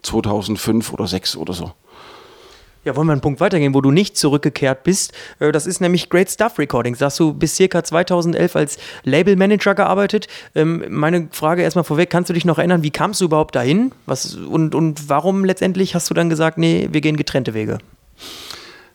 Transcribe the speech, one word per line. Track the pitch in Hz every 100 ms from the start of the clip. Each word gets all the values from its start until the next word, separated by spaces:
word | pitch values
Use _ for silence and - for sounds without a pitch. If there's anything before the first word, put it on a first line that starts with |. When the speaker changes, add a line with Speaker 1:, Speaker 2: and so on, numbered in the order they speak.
Speaker 1:
zweitausendfünf | - 107 107 104 98 104 - 110 107
oder | - 101
sechs | 92 - -
oder | 80
so. | 87 85 - _ - - - - - - - - _
Speaker 2:
Ja, | 151 127
wollen | 160
wir |
einen | 143
Punkt | 151 135
weitergehen, | 196 185 143
wo | 135
du | 139
nicht | 147 208 -
zurückgekehrt | 151 143 151 - 135 131
bist? | - 196 - - - -
Äh, | 151
das | 151 175
ist | 180
nämlich | 175 180 -
Great | 175 190
Stuff | - 226 -
Recordings. | 143 127 120 120
Da | 143
hast | -
du | 160
bis | 143 160 -
circa | 190 175
zweitausendelf | 165 160 180 175 170 165 175
als | 156 151 - - -
Labelmanager | - 139 185 185 190 208 208
gearbeitet. | 196 175 185 196 214 - - -
Ähm, | 156 156 170 -
meine | 139 151 175 156
Frage | - 156 175
erstmal | 165 175
vorweg: | - 151 175
Kannst | 170 180
du |
dich | 175
noch | 170 160
erinnern, | 175 180
wie | 151
kamst | - 175 214
du | 180
überhaupt | 156 151 131
dahin? | 123 180 262 - -
Was, | 135 - -
und, | 82 147 156 143
und | 160 151 147
warum | 143 175 196
letztendlich | 190 185 185 185 190 175
hast | -
du |
dann | 165 170
gesagt, | 160 160 165
„Nee, | 165 170 -
wir | 151
gehen | 151 151
getrennte | 143 139 127
Wege“? | 110 110 110 - _ _ - - - - - - - -